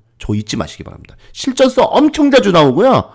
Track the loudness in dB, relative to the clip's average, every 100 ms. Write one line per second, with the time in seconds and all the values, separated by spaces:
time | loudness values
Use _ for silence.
0 | _ _ -8 -8 -6 -8 -10 -14 -20 -20
1 | -20 -20 -20 -10 -8 0 0 2 0 2
2 | 0 2 2 2 2 2 2 2 2 2
3 | -2